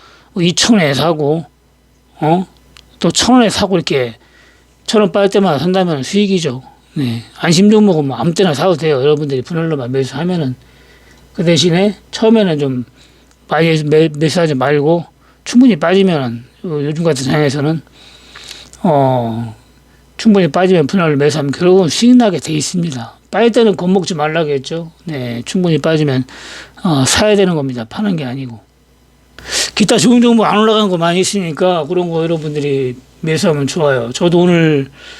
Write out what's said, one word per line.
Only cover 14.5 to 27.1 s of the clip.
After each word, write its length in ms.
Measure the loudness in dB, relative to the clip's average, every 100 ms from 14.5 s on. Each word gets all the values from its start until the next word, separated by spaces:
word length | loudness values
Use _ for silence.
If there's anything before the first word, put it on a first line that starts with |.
말고 520 | 0 0 0 2 0 -4 _ _ _
충분히 320 | -2 4 4 4
빠지면은, 680 | 2 2 2 0 -2 -8 -14 _
요-, 200 | -8 -4
요즘 200 | -4 -2
같은 200 | -2 -2
상황에서는, 580 | 0 0 0 0 -2 -4 -6 -20 -20 -20 -20 -20 -20 -20 -20 -4
어, 720 | 0 2 2 0 -2 -6 -8 -12 _ _ _ _ _ -4
충분히 320 | 2 4 2
빠지면 380 | 2 2 2 2
분할로 300 | 0 0 2
매수하면 360 | 0 0 -4
결국은 360 | 0 2 4 2
수익 280 | 2 4 6
나게 220 | 4 0
돼 140 | -4
있습니다. 640 | -4 -4 -4 -6 -6 -12 -16 _
빠질 220 | 0 2
때는 240 | 4 2 2
겁먹지 380 | 0 0 0
말라고 360 | -4 -2 -2 -2
했죠. 420 | -4 -6 -10 -10 -14
네, 380 | -12 -8 -8 -10
충분히 340 | -6 -2 0 0
빠지면, 460 | 2 0 0 0 -4 -10 -20 -20 -20 -8
어, 220 | -2 0
사야 300 | 0